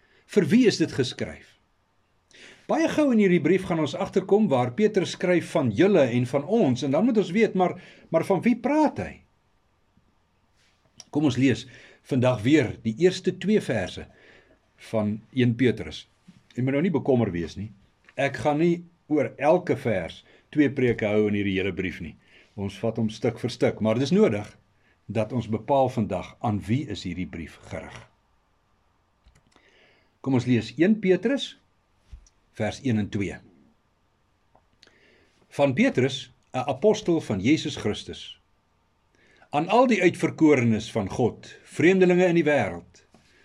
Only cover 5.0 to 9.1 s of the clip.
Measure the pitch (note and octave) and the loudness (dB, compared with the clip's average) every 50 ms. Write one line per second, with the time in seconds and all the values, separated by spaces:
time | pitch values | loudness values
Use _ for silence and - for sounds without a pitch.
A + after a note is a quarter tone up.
5 | E3+ - - - - F3+ F3+ E3 - - - E3+ C#3+ A#2+ G2 G#2+ E3 G3+ G3+ E3+ | -2 -2 -6 -4 0 0 0 0 0 -2 -2 -2 0 0 2 4 4 4 6 4
6 | C#3 A#2+ A#2 B2 B2+ B2 - C#3 C#3+ C#3 G#3+ A#3 G3+ C#3 A#2+ A#2+ D#3 C#3 C3 D#3+ | 4 4 2 -2 -2 0 -2 -4 -2 0 0 2 2 2 0 0 -2 0 0 2
7 | G#3 C4 A#3 G#3+ F3+ F3 E3 A3 A3 F3+ - F#3 F3+ E3+ - - - - - - | 2 2 2 0 0 0 0 0 0 2 2 0 0 0 -2 -6 -14 -20 -20 -20
8 | - - - E3 E3 - G3 E3 - A3+ A#3+ - - B3+ D4 D#4 D#4 B3+ - - | -14 -2 -2 -2 0 0 -2 0 2 0 0 0 0 -2 0 2 2 0 0 -4
9 | F#2 D#2 | -10 -10